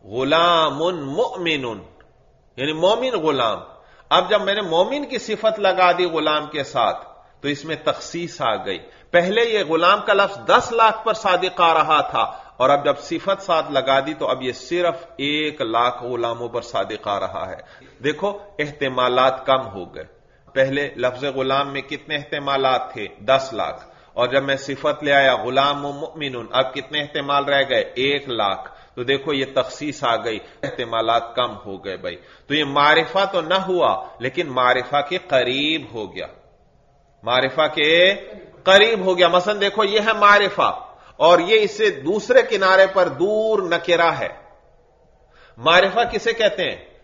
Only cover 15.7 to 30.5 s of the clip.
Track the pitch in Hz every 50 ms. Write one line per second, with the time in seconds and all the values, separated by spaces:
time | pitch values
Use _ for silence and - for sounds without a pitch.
15.7 | 113 117 120 123 123 - 123 123 123 117 120 120 117 120 120 113 110 120 113 -
16.7 | - 110 98 101 107 104 - 104 101 98 95 92 - 82 95 92 90 - - -
17.7 | - - - - - - 117 147 151 151 185 208 202 - - - - - 147 147
18.7 | 143 - 139 135 131 127 123 123 123 127 127 131 131 - - 139 131 131 - 101
19.7 | 95 98 87 87 - - - - _ _ _ _ _ _ _ - _ 135 135 135
20.7 | 135 143 143 139 - 110 120 127 127 127 139 143 131 135 131 131 135 139 139 139
21.7 | 139 139 131 - 151 135 - - 151 147 143 - 165 147 143 139 139 135 131 131
22.7 | 127 120 - - - 117 101 95 - - 104 107 131 135 - - 117 101 87 76
23.7 | 73 - - - - _ _ _ _ - 123 123 127 139 135 139 135 131 - -
24.7 | 139 - - 151 143 - 151 139 143 139 139 131 123 123 120 123 127 135 139 143
25.7 | 143 143 139 143 139 143 156 151 - 160 147 139 127 120 113 - - 127 135 -
26.7 | - 147 131 - 151 151 143 139 - 151 143 139 143 143 139 135 143 139 135 123
27.7 | 127 113 101 - - 123 131 139 143 139 139 135 120 110 104 98 95 - - -
28.7 | - - - _ _ 123 123 123 139 135 - 160 143 135 131 131 - - - -
29.7 | - - 151 151 135 - 139 120 113 113 113 117 110 101 - -